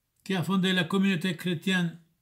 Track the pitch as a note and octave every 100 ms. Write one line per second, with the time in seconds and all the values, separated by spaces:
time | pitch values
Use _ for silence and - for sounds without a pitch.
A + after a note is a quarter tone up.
0 | _ _ - F#3+ D#3+ G3 F#3 F#3 F3 G3
1 | G3 F#3 F#3 F3 F3+ E3+ - F#3 F3 -
2 | _ _